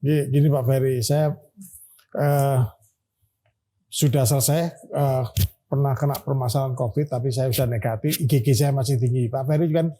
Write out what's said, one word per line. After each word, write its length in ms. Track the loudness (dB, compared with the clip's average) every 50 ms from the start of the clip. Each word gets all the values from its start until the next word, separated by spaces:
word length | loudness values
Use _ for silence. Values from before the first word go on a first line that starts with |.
Gini, 320 | 0 0 0 0 0 0
gini, 160 | 2 2 4 4
Pak 140 | 2 2 2
Ferry, 380 | 2 2 2 2 0 0 0 0
saya, 320 | 0 0 2 2 0 -2 -4 -10 -20 _ -20 -20 -20 -20 -20 -20 -20 _ _ _ _ _
eh, 420 | -2 0 0 2 2 2 2 2 2 0 0 -2 _ _ _ _ _ _ _ _ _ _ _ _ _ _ _ _ _ _ _ _ _ _ _
sudah 320 | -6 0 0 2 2 2 2
selesai, 360 | 2 2 0 0 0 0 0 0 -2 -6
eh, 500 | -10 -20 -10 -4 -2 -2 0 0 -2 -4 -4 -2 -2 -2 -2 -2 _ _ _
pernah 240 | -2 0 0 0 0
kena 200 | 0 -2 -2 -2 -4
permasalahan 560 | -4 -4 -2 -2 -2 0 0 0 -2 -2 -2
covid, 320 | -4 -4 -4 -2 -2 -4 -2
tapi 240 | -2 -4 -2 -2 -2
saya 160 | 0 0 0
sudah 200 | 0 0 0 0
negatif, 520 | -2 -2 -2 -4 -4 -2 -4 -4 -4 -2
I 40 | 0 2
G 160 | 2 2 4
G 80 | 4 2
saya 180 | 2 4 2 2
masih 280 | 0 0 0 0 0
tinggi. 240 | 0 0 0 0 -2 -2
Pak 140 | -2 -4 -2
Ferry 240 | 0 0 2 2 2 2
kan 160 | 0 0 0 -4